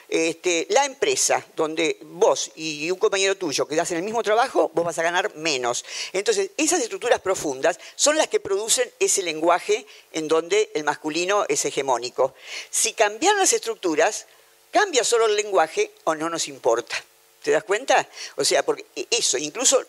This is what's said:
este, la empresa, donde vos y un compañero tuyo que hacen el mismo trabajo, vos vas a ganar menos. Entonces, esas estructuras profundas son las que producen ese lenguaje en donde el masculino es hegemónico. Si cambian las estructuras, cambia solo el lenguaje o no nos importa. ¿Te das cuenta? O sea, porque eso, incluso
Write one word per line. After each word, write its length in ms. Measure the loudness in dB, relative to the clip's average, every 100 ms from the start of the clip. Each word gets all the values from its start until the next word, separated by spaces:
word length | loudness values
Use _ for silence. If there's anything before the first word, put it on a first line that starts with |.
| -4
este, 600 | 0 0 0 0 0 2
la 160 | 0 0
empresa, 580 | -2 -2 0 2 0 -2 -4
donde 420 | -4 0 -2 -2
vos 500 | -8 0 2 2 -2 -8
y 360 | -8 -6 -4
un 80 | 0
compañero 360 | 0 2 0 0
tuyo 320 | -2 -2 -2
que 140 | -2
hacen 160 | -2 -2
el 60 |
mismo 180 | -4 -4
trabajo, 480 | 0 2 2 2 0
vos 140 | 0 -2
vas 140 | 0
a 20 |
ganar 320 | 0 0 -2
menos. 500 | -2 -2 0 0 -2 -6 -10 -6
Entonces, 400 | -4 0 0 -2 -2
esas 220 | 0 0
estructuras 420 | -2 -4 0 0
profundas 580 | 0 -2 -2 -2 0 -2 -8 -2
son 220 | 2 2
las 100 | 2
que 120 | 0
producen 480 | -2 -4 0 0 -2 0
ese 240 | 0 0
lenguaje 640 | -2 0 2 2 2 -4 -4 -20 _
en 160 | -6 0
donde 420 | 0 2 0 0 -2
el 80 |
masculino 600 | -2 -4 -4 -2 0 0 0
es 160 | 0 -2
hegemónico. 720 | -2 0 -2 -2 -2 -2 -2 -14 -14 -8
Si 240 | -2 -2
cambian 420 | 2 0 2 2 4
las 160 | 2
estructuras, 760 | 0 -2 -4 -2 2 2 0 -12 _ _ _ _
cambia 340 | 0 2 2
solo 220 | 2 2 2
el 100 | 2
lenguaje 540 | 2 2 2 0 -4 -4
o 100 | -4
no 160 | -2 -2
nos 180 | -4 -6
importa. 560 | -2 0 0 0 -8 -10 _ _ _
¿Te 100 | 0
das 140 | 0 0
cuenta? 420 | -2 2 2 2 -8 -14 -4
O 80 | 0
sea, 180 | 0
porque 220 | 0 -2 -4 -10 -4
eso, 280 | -2 0 -2
incluso 460 | -4 -2 2 2